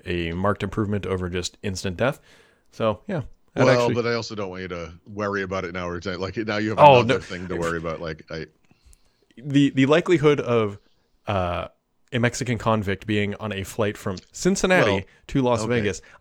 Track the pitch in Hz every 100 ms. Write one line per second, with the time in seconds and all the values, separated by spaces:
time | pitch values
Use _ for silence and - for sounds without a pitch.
0 | - 87 85 85 98 101 98 - 101 104
1 | 92 92 92 90 87 - 104 92 98 87
2 | 120 - _ - _ _ _ - 113 104
3 | - 180 - - _ - 131 123 120 120
4 | 117 117 113 107 98 92 92 87 82 85
5 | - 101 101 101 95 95 90 90 87 87
6 | 98 90 95 104 110 104 107 104 147 127
7 | 117 123 90 92 90 90 85 85 82 80
8 | 82 78 - 80 76 _ _ _ - _
9 | _ _ _ - 143 139 139 131 135 156
10 | 180 170 151 135 120 117 107 101 _ _
11 | _ _ - 101 90 87 - _ _ _
12 | - 123 120 - 120 110 117 110 98 95
13 | - 104 101 101 107 98 95 - 104 107
14 | 107 90 - - 180 196 190 185 113 95
15 | - _ - 143 123 117 110 120 104 92
16 | - -